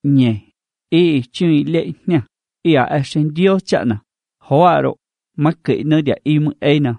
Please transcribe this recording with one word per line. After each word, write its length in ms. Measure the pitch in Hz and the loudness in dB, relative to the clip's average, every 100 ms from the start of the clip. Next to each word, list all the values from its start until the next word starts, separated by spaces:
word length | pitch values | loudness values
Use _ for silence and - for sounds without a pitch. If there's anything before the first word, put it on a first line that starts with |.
Nhẹ. 320 | 143 139 123 104 _ _ _ _ _ | 2 2 2 -2 _ _ _ _ _
Ý 240 | 165 175 | 0 2
ý 80 | 143 120 | 0 -4
chưng 200 | - 175 | -4 0
ý 120 | 151 | 0
lệ 280 | 139 165 - 156 - | 0 -4 -6 -10 -2
nha. 160 | 165 - _ _ _ | -2 -4 _ _ _
Ý 100 | 170 | 0
à, 100 | 147 | 2
ai 180 | 123 147 | 2 -2
sinh 260 | 135 156 151 151 | -4 -4 -4 0
Dios 280 | 190 190 - | 0 0 -2
chạ 180 | - | -2
na. 160 | 120 104 _ _ _ _ | -2 -4 _ _ _ _
Hóa 360 | - 139 175 151 | -2 2 4 2
à 60 | |
rộ. 140 | 135 - _ _ _ - | -2 -6 _ _ _ -2
Má 140 | 147 165 | -2 -2
kệ 200 | - 120 151 | -4 -2 0
nơi 160 | 151 | 0
địa 140 | 143 - | 0 -4
ý 160 | 139 151 | 0 0
mụ 120 | 151 - | 0 -2
ê 200 | 147 151 | 0 0
na. 160 | 135 | 0